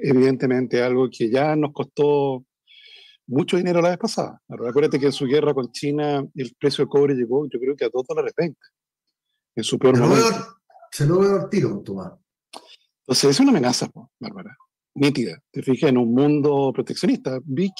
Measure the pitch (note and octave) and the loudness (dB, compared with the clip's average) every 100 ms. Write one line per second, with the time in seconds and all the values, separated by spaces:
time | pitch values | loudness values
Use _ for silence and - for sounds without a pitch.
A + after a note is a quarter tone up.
0 | C3+ B2+ C3 C3 C3 B2+ A#2+ A#2+ B2+ B2+ | 0 4 4 2 0 0 0 0 0 0
1 | B2+ - A2+ C3 D3+ D#3 D3 - - - | 0 -2 -2 0 0 0 -2 -6 -8 -2
2 | D3 C#3+ C#3 C3 - _ _ - - - | 0 2 0 -4 -10 _ _ -20 -20 -20
3 | - _ - B2+ - F3+ F#3 F3 F3 F3 | -20 _ -4 -2 0 0 2 2 2 0
4 | A3+ - A2+ - - A#2 A#2 C3 D3+ D3 | -4 -4 -6 -10 -16 -10 -2 0 2 2
5 | C#3 C3+ C3 D3 D3 C#3 A#2+ - C#3+ D3 | 0 -2 0 0 2 -2 -4 -6 -4 -2
6 | D3 C#3+ C#3 - A#2+ - C#3+ C#3+ B2 C#3+ | -2 -2 -4 -10 -12 -4 -4 -2 0 2
7 | C#3+ C3 A#2 C3+ C#3+ A#2 B2+ D3 A#2+ B2 | 2 2 0 -2 -2 -4 -4 -2 -4 -4
8 | B2+ D#3 B2 - E3 - _ _ _ _ | -4 -4 -4 -4 -4 -6 _ _ _ _
9 | _ _ _ _ _ - G#2+ C3 B2+ B2+ | _ _ _ _ _ -8 -4 2 4 4
10 | D3 F#3+ A3+ - - - _ _ - - | 4 4 4 0 -8 -18 _ _ -18 -2
11 | D3 F3+ G3 G3 C#3+ G3+ A#2 G2+ - F#3+ | 2 4 2 0 0 -2 -2 -4 -10 -12
12 | F3 - _ _ _ - - - _ _ | -12 -18 _ _ _ -20 -20 -20 _ _
13 | - B2+ C#3 C#3 C#4 G#3 B2 B2 - - | -4 2 4 4 4 4 2 -2 -6 -10
14 | - _ - G2 - - _ _ _ C#3+ | -20 _ -14 -14 -18 -20 _ _ _ 0
15 | C#3+ B2 G#2 D#2+ _ C3+ - B2 D#3 B2 | 0 0 -6 -8 _ -6 -2 2 2 2
16 | A#2 B2 D3 D3 D3 C#3 C3+ B2+ - - | 2 2 2 2 2 2 0 -2 -6 -2
17 | G#3 C4 C3+ C3 D#3 C3+ G3 | -2 -2 -4 -8 -6 -4 -4